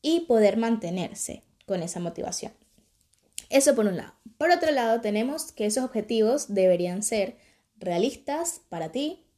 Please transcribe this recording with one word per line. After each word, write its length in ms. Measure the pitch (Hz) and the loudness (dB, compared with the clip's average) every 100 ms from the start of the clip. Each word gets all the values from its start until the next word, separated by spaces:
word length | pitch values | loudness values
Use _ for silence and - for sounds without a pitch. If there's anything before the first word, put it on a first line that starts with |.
y 200 | 294 339 | 2 0
poder 360 | 339 233 208 214 | 2 4 4 4
mantenerse 840 | 226 220 180 185 170 - - - _ _ - | 0 0 -2 -6 -6 -8 -10 -12 _ _ -6
con 160 | 185 | -4
esa 160 | 170 180 | -4 -6
motivación. 540 | 170 165 - - - _ _ _ _ _ _ _ _ - - | -8 -6 -8 -8 -12 _ _ _ _ _ _ _ _ -16 0
Eso 240 | 269 285 233 | 4 4 4
por 100 | 208 | 2
un 120 | 170 | -2
lado. 180 | - _ 226 _ | -8 _ -20 _
Por 100 | 320 | 2
otro 220 | 349 320 | 4 2
lado, 300 | 277 233 233 | 2 2 0
tenemos 500 | 220 208 247 320 - | 0 -2 -2 -6 -10
que 160 | - 208 | -4 -2
esos 160 | 254 | -2
objetivos 720 | 254 220 214 226 214 285 - 196 | -2 -4 -2 2 2 0 -2 4
deberían 480 | 185 175 175 180 | 4 4 0 -4
ser 340 | 208 220 190 - _ _ _ _ | -2 -2 -2 -6 _ _ _ _
realistas 840 | 180 175 240 - - 294 339 - _ | -4 0 0 -2 -6 -4 -4 -8 _
para 220 | 170 165 | -10 -6
ti 360 | 247 294 381 _ | -4 -6 -8 _